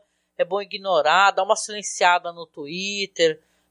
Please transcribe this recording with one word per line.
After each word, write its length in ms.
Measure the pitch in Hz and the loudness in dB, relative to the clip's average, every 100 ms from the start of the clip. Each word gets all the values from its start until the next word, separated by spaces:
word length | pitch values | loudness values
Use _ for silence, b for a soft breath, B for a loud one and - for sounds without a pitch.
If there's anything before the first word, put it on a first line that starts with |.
| _ _ _ - | _ _ _ -6
é 80 | 175 | -4
bom 160 | 196 | -4
ignorar, 720 | 190 202 196 170 147 175 196 | -6 -8 0 2 4 4 4
dá 120 | 190 | 2
uma 120 | 190 214 | 0 0
silenciada 760 | - 208 190 - 180 175 170 | -2 -10 -10 2 4 2 -2
no 140 | 170 165 | -12 -16
Twitter, 920 | - 143 175 196 202 196 - 160 156 _ _ _ | -14 -10 -8 -6 -6 -6 2 2 0 _ _ _